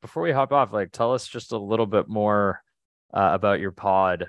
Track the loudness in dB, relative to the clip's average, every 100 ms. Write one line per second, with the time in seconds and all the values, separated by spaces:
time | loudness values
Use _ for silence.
0 | -12 -4 0 0 2 2 0 -2 -4 -2
1 | -2 -2 -4 -14 -8 -8 -2 0 2 0
2 | 0 0 2 2 2 -2 -12 _ _ _
3 | _ 0 2 2 0 0 -2 -4 0 2
4 | 2 0